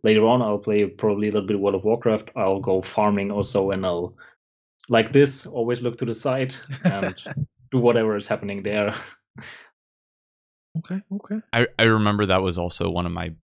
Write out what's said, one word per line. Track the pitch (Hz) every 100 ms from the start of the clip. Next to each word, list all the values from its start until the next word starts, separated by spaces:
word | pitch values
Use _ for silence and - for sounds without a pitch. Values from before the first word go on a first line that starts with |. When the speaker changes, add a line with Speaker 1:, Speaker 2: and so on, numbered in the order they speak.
Speaker 1:
later | 110 107 113
on, | 123
I'll | 113 101
play | 107 104 101
probably | - 110 101 107
a |
little | 107 95
bit | 101
of |
World | 98
of | 95
Warcraft, | 101 120 120 107 - -
I'll | 95 98
go | 95 95
farming | 92 - 104 101 98
or | 101
so, | 98 101 98
and | 95
I'll, | 92 87 90 - - _ _ _ _ _ -
like | 117 110
this, | 139 143 135 -
always | 135 117 120
look | 123 117
to | 120
the |
side | 113 139 131 131 - - 135
and | 180 196 185 - - -
Speaker 2:
<laughs> | 147 _ _
Speaker 1:
do | 127
whatever | 120 117 110 104
is | 101
happening | 107 101 101
there. | 98 104 104 110 - - _ -
<laughs> | - - - _ _ _ _ _ _ _ _ _ _ 165
Speaker 2:
Okay, | - 190 -
okay. | 196 - 214 -
Speaker 3:
I, | 117 123 -
I |
remember | 113 110 104 104 101
that | 92
was | 95 87
also | 90 - 90
one | 87 87
of |
my | 85 85 82